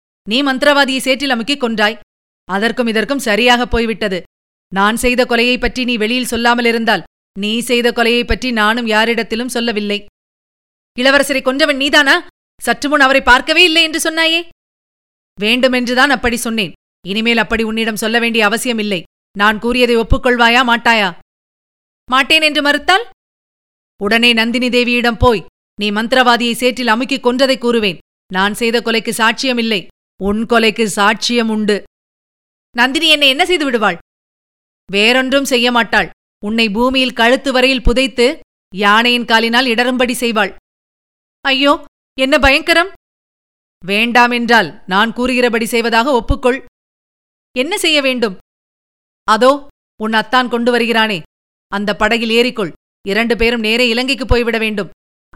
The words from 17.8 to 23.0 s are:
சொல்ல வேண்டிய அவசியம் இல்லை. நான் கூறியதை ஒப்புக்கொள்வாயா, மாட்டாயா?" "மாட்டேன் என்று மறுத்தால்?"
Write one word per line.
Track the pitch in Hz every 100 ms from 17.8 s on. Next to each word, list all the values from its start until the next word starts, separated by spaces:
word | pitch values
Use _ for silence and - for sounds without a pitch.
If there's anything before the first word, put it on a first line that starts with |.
| 226 214
சொல்ல | 220 233
வேண்டிய | 233 226
அவசியம் | 208 226 254 226
இல்லை. | 208 185 - _ _ 196
நான் | 208 214
கூறியதை | 233 247 240 233
ஒப்புக்கொள்வாயா, | 226 269 247 247 233 240 254
மாட்டாயா?" | 233 233 226 190 170 _ _ _ _ _ _ _ _ -
"மாட்டேன் | 254 269 320
என்று | 311 294
மறுத்தால்?" | 285 294 285 381